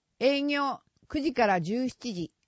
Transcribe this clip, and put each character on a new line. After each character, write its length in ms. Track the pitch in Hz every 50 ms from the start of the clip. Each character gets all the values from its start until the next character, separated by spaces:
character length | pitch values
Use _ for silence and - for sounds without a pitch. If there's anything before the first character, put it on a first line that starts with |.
| _ _ _ -
営 220 | 233 269 285 277 277
業、 380 | 285 294 285 277 269 240 - _ _ _ _ _ -
九 120 | - 311
時 140 | 277 330 254
か 120 | - 233
ら 140 | 208 190 180
十 280 | 156 170 214 247 262 254
七 260 | - - - 247 202
時。 180 | 175 165 - _ _ _